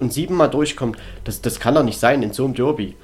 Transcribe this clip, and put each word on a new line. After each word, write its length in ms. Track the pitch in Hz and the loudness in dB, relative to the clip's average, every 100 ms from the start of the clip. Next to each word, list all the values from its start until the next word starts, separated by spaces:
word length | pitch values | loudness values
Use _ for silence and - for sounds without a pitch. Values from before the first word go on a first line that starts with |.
und 100 | 123 | -4
siebenmal 360 | 135 180 180 143 | -2 -2 2 4
durchkommt, 480 | 131 147 - 120 110 - - | 4 0 0 -4 -4 -12 -12
das, 180 | - 107 | -8 -4
das 180 | 117 - | -4 -2
kann 140 | - 156 | 2 4
doch 80 | |
nicht 160 | 123 101 | 2 2
sein 240 | 120 139 | 2 4
in 100 | 107 | 0
so 100 | 101 131 | -2 -2
einem 80 | 120 | 0
Derby. 400 | 135 151 95 - | 0 0 -4 -8